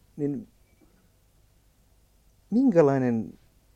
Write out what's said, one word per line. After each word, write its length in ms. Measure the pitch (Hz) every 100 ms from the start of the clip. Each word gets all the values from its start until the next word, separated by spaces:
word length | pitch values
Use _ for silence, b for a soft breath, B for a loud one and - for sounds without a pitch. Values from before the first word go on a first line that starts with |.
| _ -
niin 300 | 143 135 104 _ _ _ _ _ _ _ _ _ _ _ _ _ _ _ _ _ _ _ -
minkälainen 880 | 214 269 170 147 139 127 117 98 - _ _ _